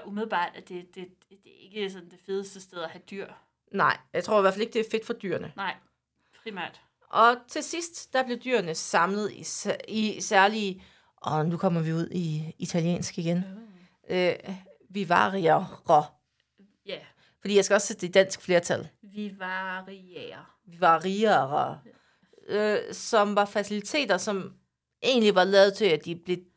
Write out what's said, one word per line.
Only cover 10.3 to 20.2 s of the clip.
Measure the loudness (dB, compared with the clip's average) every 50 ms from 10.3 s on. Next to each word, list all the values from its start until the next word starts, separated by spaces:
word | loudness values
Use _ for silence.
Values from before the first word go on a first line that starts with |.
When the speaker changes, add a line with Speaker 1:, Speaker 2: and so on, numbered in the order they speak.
| 4 4 4 4 2 0 -4 -4 -6 -8 -14 -20 _ _ _ _ _
Speaker 2:
og | _ -6 -2 -2 0 0
nu | 0 0
kommer | 0 0 0 0 0
vi | 0 -2
ud | -2 -2 -2 -4
i | -4 -4 -4 -4 -4 -6 -6 -8 -10 -10
italiensk | -8 -4 -2 0 0 0 0 -2 -4 -6 -6 -4
igen, | -2 -2 0 -2 -2 -4 -10 -16 -20 -20 -20 -20 -20 _ _ _ _ -4
Speaker 1:
Oh. | -2
Speaker 2:
øh, | 0 2 0 0 -2 -6 -12 -12 -12 -16 -20 -20 _ _ -10
vivarier. | -6 -6 -2 2 4 4 4 4 2 2 4 4 4 4 2 -2 -10 -6 _ 4 4 4 4 2 -6 _ _ _ _ _ _ _ _ _ _ _ _ _ _
Speaker 1:
Ja. | -14 -14 -14 -14 -18 _ _ _ _ _ _
Speaker 2:
Fordi | -4 2 4
jeg | 4 6
skal | 6 4
også | 2 2
sætte | 0 -4 -6
det | -4 2
i |
dansk | 4 4 4 4 0 -6
flertal. | -2 2 2 2 2 2 -2 -2 -4 -8 -16 _
Speaker 1:
Vivarier. | -20 -16 -12 -12 -12 -12 -10 -10 -10 -8 -8 -6 -6 -8 -8 -10 -10 -14 -18 -20 -20 -18 -16 -16